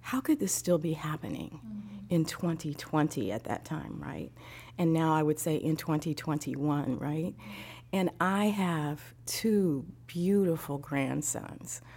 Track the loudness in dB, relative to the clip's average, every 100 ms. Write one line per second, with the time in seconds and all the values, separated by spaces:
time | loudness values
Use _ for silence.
0 | -6 -2 2 2 2 0 4 4 4 -2
1 | -2 -4 -4 -6 -8 -10 -12 -10 -10 -12
2 | 0 2 2 0 -2 -2 -4 -6 0 2
3 | 2 2 -2 -4 -4 -6 -4 -6 -6 -8
4 | -8 -8 -10 -12 -18 -18 -12 0 4 4
5 | 4 4 4 2 0 0 2 0 2 0
6 | 0 -2 -2 -2 -2 -2 0 2 0 -2
7 | -2 -2 -4 -6 -14 -14 -14 -16 -4 0
8 | 0 2 2 4 2 2 2 2 0 -4
9 | -10 -14 -8 0 4 4 4 2 -2 -12
10 | -10 0 4 6 4 2 -2 -6 -2 0
11 | 0 0 -2 -4 -6 -12 -12 -12 -14